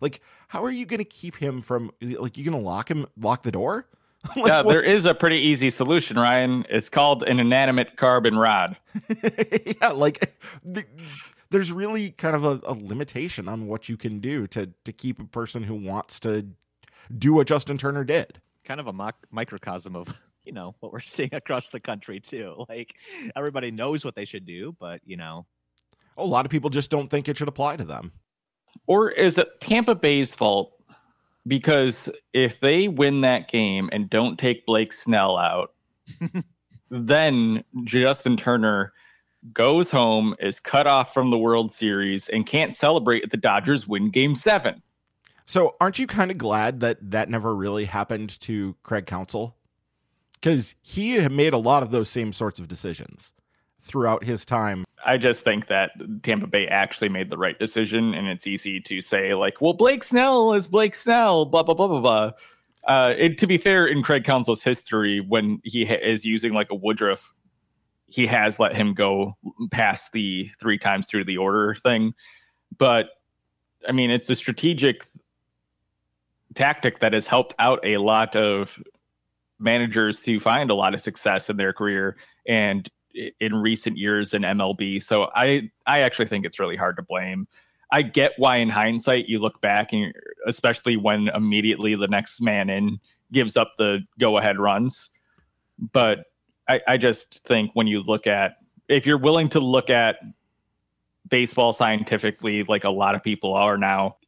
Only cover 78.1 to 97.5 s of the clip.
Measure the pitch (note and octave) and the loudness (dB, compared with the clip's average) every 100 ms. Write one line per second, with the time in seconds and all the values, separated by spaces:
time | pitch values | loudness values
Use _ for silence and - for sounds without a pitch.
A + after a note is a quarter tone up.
78.1 | A2 A2 G#2+ G#2+ G2+ G2 - - _ _ | 4 2 2 2 2 -4 -10 -20 _ _
79.1 | _ _ _ _ - A2 A#2+ A#2 A2 G#2+ | _ _ _ _ -6 0 2 2 0 0
80.1 | G#2+ - G#2+ A2 B2 C3+ G2+ F#2+ G2 - | 0 -2 0 2 2 2 2 0 -2 -6
81.1 | - G#2+ F#2+ - G#2 F#2+ - G#2 G2 G2 | -4 -2 0 -2 -2 -2 -2 -2 -2 -2
82.1 | - - _ - A2+ G#2 G2 F2+ _ _ | -6 -16 _ -2 0 0 -2 -6 _ _
83.1 | - - - A2 G#2+ G#2+ A2+ A2+ A2 G2+ | -14 -14 -6 -4 0 0 -2 -4 -6 -2
84.1 | G#2 G2+ G2+ F#2 G2+ F#2+ G2 G2 G2 - | -2 -2 -2 -2 0 -2 -2 -4 -6 0
85.1 | G#2+ G2 A2 C3 C#3+ A2 _ - C#3+ B2+ | 0 0 0 2 0 -2 _ 0 2 2
86.1 | - A2 G2+ F2 - F2+ F2+ F2+ F2+ F2+ | 0 -2 -4 -6 -4 -4 -2 -4 -4 -6
87.1 | F2+ F#2 F#2+ G2 _ _ _ - C#3+ C3 | -6 -6 -8 -10 _ _ _ -2 0 0
88.1 | C#3+ C#3 - C3 B2 A2+ G2+ A2 A#2 C3 | 2 2 2 2 4 2 0 0 0 0
89.1 | B2+ - A2 G#2+ - G#2 G#2 G#2 G#2+ F#2+ | 0 0 -2 -2 -2 0 0 0 -2 -4
90.1 | - - - A2+ A#2 A#2+ A#2 B2 A2+ G#2 | -6 -18 -10 -8 -2 0 0 0 0 2
91.1 | G#2 G#2 G#2 G#2+ G#2 G#2+ F#2 G#2+ G#2 G2 | 2 0 0 0 2 0 0 0 0 0
92.1 | G2+ G#2 - A#2 G2+ G2 G2 G#2 G#2 - | -2 -4 -4 -2 0 0 0 -2 -4 -10
93.1 | _ _ C3 A2+ A#2+ A2+ - G#2 G2+ G2 | _ _ 0 2 2 0 0 0 0 -4
94.1 | - A#2 G#2 G#2 G2 G2+ G2+ B2 - - | 0 2 4 2 2 2 2 -2 -6 -14
95.1 | _ _ _ _ _ _ - A2+ C3 A#2 | _ _ _ _ _ _ -16 -2 2 2
96.1 | - - _ _ _ - C3 - B2+ A#2+ | 2 -4 _ _ _ -2 0 2 2 2
97.1 | A2 - - - | 0 -6 -10 0